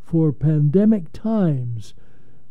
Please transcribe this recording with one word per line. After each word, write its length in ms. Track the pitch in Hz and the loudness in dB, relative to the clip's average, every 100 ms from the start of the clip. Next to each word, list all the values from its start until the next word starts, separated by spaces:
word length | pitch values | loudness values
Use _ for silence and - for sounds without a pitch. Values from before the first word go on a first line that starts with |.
for 300 | - 165 160 | -2 2 2
pandemic 800 | - 147 151 147 185 208 220 160 | 2 2 4 4 4 4 2 -2
times, 840 | - 220 220 175 135 120 113 - - - - - - - | -6 -2 2 2 0 -4 -6 -8 -12 -12 -12 -12 -12 -12